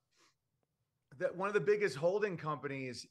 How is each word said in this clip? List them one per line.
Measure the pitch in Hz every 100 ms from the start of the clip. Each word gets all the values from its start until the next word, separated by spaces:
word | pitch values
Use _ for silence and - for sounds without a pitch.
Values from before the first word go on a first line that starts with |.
| _ _ _ _ _ _ _ _ _ _ _ 127
that | 180 180
one | 196
of |
the | 208
biggest | 165 208 196 139
holding | 170 202 208 170
companies | 151 143 139 135 131 117 -